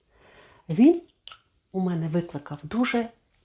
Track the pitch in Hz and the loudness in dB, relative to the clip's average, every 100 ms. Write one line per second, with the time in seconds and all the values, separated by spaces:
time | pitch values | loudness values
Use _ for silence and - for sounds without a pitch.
0 | _ _ - - - - - 160 285 349 | _ _ -20 -20 -20 -18 -4 4 6 6
1 | - _ - - _ _ _ 190 185 170 | -2 _ -20 -20 _ _ _ -4 -2 -2
2 | 160 170 170 143 - 147 151 220 247 233 | -2 -4 -4 -10 -12 -14 -6 -2 0 -2
3 | 226 - _ _ | -4 -10 _ _